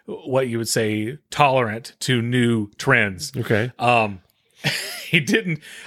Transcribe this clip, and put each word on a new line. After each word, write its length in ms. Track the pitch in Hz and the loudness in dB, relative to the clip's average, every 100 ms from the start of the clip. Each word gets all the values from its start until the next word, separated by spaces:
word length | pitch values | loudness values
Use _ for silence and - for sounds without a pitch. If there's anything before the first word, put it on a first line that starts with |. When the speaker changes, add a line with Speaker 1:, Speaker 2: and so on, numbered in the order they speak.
| - | -14
Speaker 1:
what 440 | - - 131 131 | -12 -2 0 0
you 80 | 113 | -2
would 100 | 113 | -2
say, 520 | 123 110 107 107 151 _ | 0 0 -2 -4 -8 _
tolerant 640 | - 143 131 113 110 - - | 2 4 4 0 -4 -10 -8
to 200 | - 123 | -2 0
new 480 | 117 123 120 113 101 - | 2 2 4 2 -2 -4
trends. 540 | - 123 104 95 - 123 | 2 4 2 -2 -8 -8
Speaker 2:
Okay. 340 | 113 107 123 - | 0 0 0 0
Speaker 1:
Um, 420 | 120 120 107 95 - _ _ _ | 2 2 2 -4 -16 _ _ _
<laughs> 440 | 247 - - - - | -6 -4 -8 -12 -2
he 140 | 170 | 0
didn't, 400 | 131 453 185 156 - - | 2 0 0 -6 -8 -20